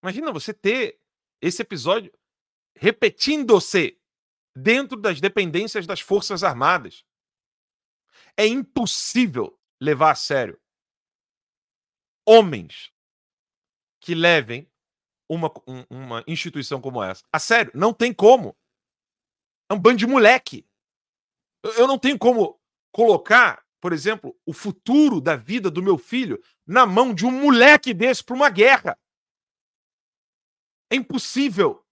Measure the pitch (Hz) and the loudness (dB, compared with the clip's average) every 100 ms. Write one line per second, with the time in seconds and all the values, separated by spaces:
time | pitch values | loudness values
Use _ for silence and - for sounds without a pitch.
0 | 185 202 311 170 175 208 190 247 226 - | -10 -10 -10 -10 -12 -6 -4 -2 -6 -10
1 | _ _ _ _ 170 - 233 175 123 208 | _ _ _ _ -8 -6 -10 -8 -4 -4
2 | 196 _ _ _ _ _ _ _ 190 - | -4 _ _ _ _ _ _ _ -2 0
3 | 220 - - 302 247 208 - 190 131 _ | -2 -2 -4 -4 2 2 4 -2 -4 _
4 | _ _ _ _ _ 131 131 247 277 240 | _ _ _ _ _ -6 0 0 -2 -6
5 | 208 156 190 208 180 160 214 214 170 185 | -6 -4 -4 -4 -4 -4 -6 -10 -10 -12
6 | - 202 196 190 185 120 139 180 104 - | -4 -4 -4 -4 -4 -2 -2 -2 -4 -20
7 | _ _ _ _ _ _ _ _ _ _ | _ _ _ _ _ _ _ _ _ _
8 | _ _ _ - 214 247 254 - 220 - | _ _ _ -2 -2 -2 -6 -6 -6 -4
9 | - 240 240 123 107 _ _ _ 139 139 | -4 -2 -2 -2 -8 _ _ _ -4 0
10 | 156 - - 139 113 - _ _ _ _ | 2 0 -2 -4 -4 -10 _ _ _ _
11 | _ _ _ _ _ _ _ _ _ _ | _ _ _ _ _ _ _ _ _ _
12 | _ _ - 226 196 123 85 - - _ | _ _ 6 6 6 -4 -12 -20 -20 _
13 | _ _ _ _ _ _ _ _ _ _ | _ _ _ _ _ _ _ _ _ _
14 | - 170 170 165 113 120 - _ _ _ | -10 -2 2 2 0 -14 -16 _ _ _
15 | _ _ _ 165 160 - - 127 - 123 | _ _ _ -6 -6 -8 -20 -20 -18 -20
16 | 131 117 117 165 175 151 131 135 135 123 | -14 -14 -10 -10 -10 -12 -10 -10 -10 -8
17 | 95 95 _ 156 - 233 220 135 208 233 | -8 -10 _ -8 0 0 0 -2 -2 0
18 | 240 208 208 262 131 - _ _ _ _ | -4 4 6 6 2 -16 _ _ _ _
19 | _ _ _ _ _ _ _ 202 190 247 | _ _ _ _ _ _ _ 2 2 2
20 | 233 269 214 254 - 135 _ _ _ _ | 0 4 6 4 0 -18 _ _ _ _
21 | _ _ _ _ _ _ 202 226 262 269 | _ _ _ _ _ _ -8 2 2 2
22 | 262 277 233 240 180 - _ _ _ - | 0 2 2 2 0 -4 _ _ _ 0
23 | 233 180 - 226 226 - _ _ 180 165 | 2 2 4 4 4 0 _ _ -6 -4
24 | 151 220 - - - 151 208 - - 277 | -4 -6 -10 -18 -16 -12 -12 -12 0 4
25 | 302 196 139 147 117 233 190 156 185 175 | 4 2 -2 -4 -4 -6 -4 -4 0 -2
26 | - 240 233 110 _ _ - 214 240 185 | -2 -6 -6 -8 _ _ -2 2 2 2
27 | 254 190 226 254 285 247 254 294 - 185 | 0 0 -4 0 2 6 6 6 2 -2
28 | 233 254 - 254 285 185 247 269 185 - | -2 -2 -6 -2 -2 2 4 4 0 -10
29 | _ _ _ _ _ _ _ _ _ _ | _ _ _ _ _ _ _ _ _ _
30 | _ _ _ _ _ _ _ _ _ 254 | _ _ _ _ _ _ _ _ _ -8
31 | 247 262 - 247 277 185 165 - _ | -6 -8 -6 -4 -4 0 -2 -2 _